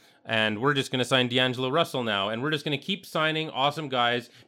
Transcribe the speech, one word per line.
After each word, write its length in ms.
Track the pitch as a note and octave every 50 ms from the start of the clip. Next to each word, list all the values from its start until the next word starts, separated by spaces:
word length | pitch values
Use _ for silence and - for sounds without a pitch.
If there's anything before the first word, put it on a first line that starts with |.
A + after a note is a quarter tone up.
| _ - _ _ _
And 380 | - A2+ A2 A2 G#2+ G#2+ G2+
we're 140 | A#2+ C#3+ C#3+
just 180 | C#3 B2 - -
gonna 120 | B2+ B2
sign 240 | - C#3 B2+ B2 A#2+
D'Angelo 420 | A#2+ B2+ B2+ B2+ B2 A#2 C3 B2+
Russell 340 | C3+ E3 E3 - - C3+ A#2+
now. 240 | A2+ G#2 G2 G2 G#2
And 140 | A2 A2+ B2+
we're 80 | D3+
just 140 | D#3 D3 -
gonna 140 | D#3+ D3 C3+
keep 260 | - - G3 F#3 -
signing 420 | - - E3+ D#3 D#3 D#3 D#3+ D#3 D#3
awesome 380 | - B2 C3+ C#3+ C#3+ D#3 D#3 C3+
guys 400 | B2+ B2 A#2+ A#2+ A#2+ B2 A#2+ - - - -